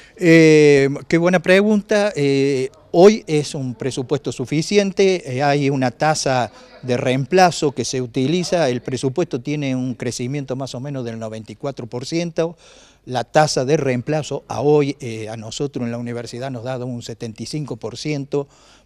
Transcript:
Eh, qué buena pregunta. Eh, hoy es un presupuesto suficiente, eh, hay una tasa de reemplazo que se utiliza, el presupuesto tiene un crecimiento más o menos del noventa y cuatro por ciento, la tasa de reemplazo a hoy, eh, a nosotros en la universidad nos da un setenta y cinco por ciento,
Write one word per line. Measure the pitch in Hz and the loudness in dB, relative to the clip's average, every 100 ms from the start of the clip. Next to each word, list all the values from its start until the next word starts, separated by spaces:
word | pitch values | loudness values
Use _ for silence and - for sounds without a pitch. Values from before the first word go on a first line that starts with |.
| - - | -20 0
Eh, | 175 165 160 151 147 139 135 143 - | 6 8 8 8 8 6 4 -2 -2
qué | 165 | 0
buena | 170 180 | 2 2
pregunta. | 170 190 208 214 - 208 208 151 | 4 4 4 2 2 0 0 0
Eh, | 143 139 139 135 131 - _ | 0 2 2 0 -4 -8 _
hoy | 170 196 220 - | 8 8 8 0
es | 151 143 | -2 -2
un | 156 127 117 | -6 -8 -6
presupuesto | 131 143 123 143 - | -6 -6 -4 -4 -6
suficiente, | 120 120 147 160 202 196 185 190 185 139 127 | -8 -4 -4 0 0 0 2 2 0 -4 -2
eh, | |
hay | 143 147 139 | 0 2 0
una | 139 127 | 0 -2
tasa | - 151 151 143 127 113 - - - | 0 0 0 0 0 -2 -8 -20 -12
de | 127 123 | -4 -2
reemplazo | 123 131 135 185 180 - 151 | 0 -2 2 4 4 4 -2
que | 127 113 | -2 -4
se | 131 | -4
utiliza, | 123 131 131 180 170 175 143 | -4 -2 0 0 0 0 0
el | 123 | -2
presupuesto | - 127 135 131 175 135 | -4 -4 -4 -2 -4 -4
tiene | 131 147 139 127 | -6 -4 -4 -4
un | 131 | -4
crecimiento | 113 123 - 123 147 135 131 | -6 -8 -6 -6 -6 -6 -8
más | 131 | -8
o | 123 | -10
menos | 143 135 117 | -10 -8 -8
del | 113 | -10
noventa | 110 110 107 | -10 -12 -14
y | 107 | -12
cuatro | 139 135 117 | -10 -10 -10
por | 123 127 | -10 -6
ciento, | 165 175 160 165 170 - - _ _ - | -6 -4 -4 -6 -6 -20 -20 _ _ -8
la | 123 | -6
tasa | - 156 151 151 | 0 2 2 2
de | 127 156 | 0 0
reemplazo | 135 123 120 151 139 139 - | 0 -2 -2 -4 -4 -10 -8
a | 110 | -2
hoy, | 143 151 139 - | 2 4 2 -4
eh, | 123 110 107 | -8 -10 -10
a | 113 | -10
nosotros | 107 - 143 139 120 | -10 -8 -6 -6 -6
en | |
la | 117 | -6
universidad | 120 120 117 120 135 | -8 -8 -10 -10 -10
nos | 123 | -8
da | 120 131 | -8 -8
un | 127 120 | -8 -10
setenta | 113 117 117 104 | -12 -12 -12 -10
y | 117 | -10
cinco | 156 139 120 | -8 -8 -10
por | 110 120 | -10 -8
ciento, | 151 147 135 143 139 _ _ _ | -6 -6 -4 -6 -6 _ _ _